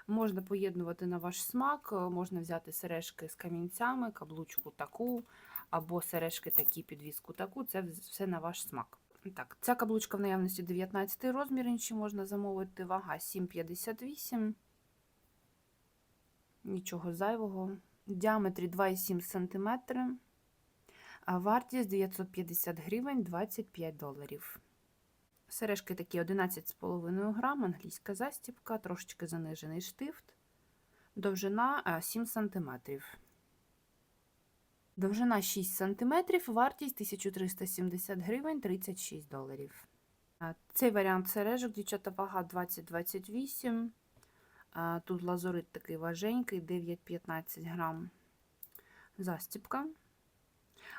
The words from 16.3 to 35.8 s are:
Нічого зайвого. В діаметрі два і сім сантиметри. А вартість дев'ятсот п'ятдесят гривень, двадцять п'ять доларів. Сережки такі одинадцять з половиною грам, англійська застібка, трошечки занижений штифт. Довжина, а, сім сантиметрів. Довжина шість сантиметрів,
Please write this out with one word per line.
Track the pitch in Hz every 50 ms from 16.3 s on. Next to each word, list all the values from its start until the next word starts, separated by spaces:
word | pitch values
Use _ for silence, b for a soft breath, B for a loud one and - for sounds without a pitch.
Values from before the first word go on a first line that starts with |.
| _ _ _ _ _ _ -
Нічого | 196 196 185 185 - - 170 165 175 170
зайвого. | 165 196 208 233 233 220 202 190 190 185 190 196 185 - _ _ _ _
В | - 202
діаметрі | 180 180 220 214 214 202 190 185 - 180 180
два | 175 180 202 190
і | 185
сім | 185 - - 190 175
сантиметри. | 175 - - 190 180 180 - 190 196 214 240 254 254 - 254 254 254 254 254 247 - _ _ _ _ _ _ _ _ _ _ _ _ B B B B B B B B
А | - 180 180
вартість | 180 202 220 247 240 - 254 254 240 196
дев'ятсот | 190 196 190 190 190 - 190 185
п'ятдесят | - 185 180 170 170 - - - 170 165
гривень, | 151 175 202 233 247 285 277 254 202
двадцять | 170 175 170 202 214 - - 214 -
п'ять | - - 165 160 156
доларів. | 151 156 143 135 139 143 - 143 147 - - - - - _ _ _ _ _ _ _ _ _ _ _ _ _ _ _ _ _
Сережки | - - 226 214 202 202 - - 185
такі | - 170 - - 175
одинадцять | 170 170 190 196 185 185 185 165 160 -
з | -
половиною | - - 185 180 175 165 170 180 190 202 214 214
грам, | 214 240 262 285 285 240
англійська | 185 170 - - 170 - - - - 196
застібка, | 190 240 285 - - - - 247 - _ - 226 220
трошечки | 220 185 180 175 - - - - 175
занижений | 160 165 165 160 160 160 156 - 156 160 175
штифт. | 180 - - - 262 294 339 - - - - _ _ _ b b b b b b b b b b b b b
Довжина, | 208 185 202 190 185 196 196 202 220 240 262 277 294 -
а, | - 170 160
сім | 170 - - 220 233
сантиметрів. | 226 - 226 214 202 196 190 165 139 127 123 - - 139 139 - - - - - - _ _ _ _ _ _ _ _ _ _ _ _ _ _ _ _ _ _ _ _ _ _ _ _ _ _ _ _ _ _ _ _ _
Довжина | - 180 190 208 214 247 240 233 208 202
шість | - - 202 185 185 -
сантиметрів, | -